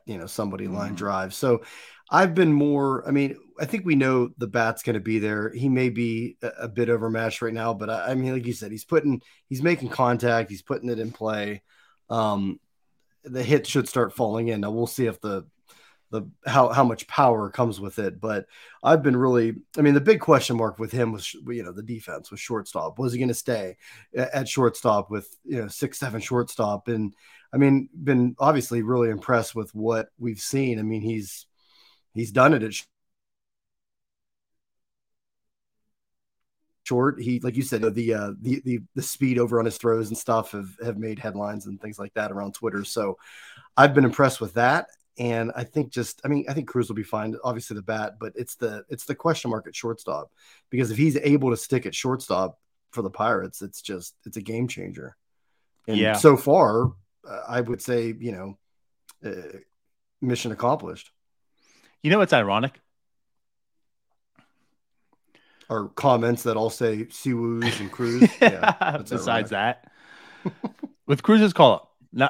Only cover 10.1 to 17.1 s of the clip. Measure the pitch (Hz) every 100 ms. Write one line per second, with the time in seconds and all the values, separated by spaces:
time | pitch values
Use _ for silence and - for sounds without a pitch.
10.1 | 123 120 117 98 98 - 127 123 113 113
11.1 | 117 110 107 104 101 - _ _ _ -
12.1 | 113 107 101 98 92 _ _ _ _ _
13.1 | _ - 127 120 143 147 147 110 - 110
14.1 | - 113 110 117 107 101 110 117 - 120
15.1 | 98 107 98 82 _ _ - _ _ _
16.1 | 110 101 - - 135 123 120 127 110 -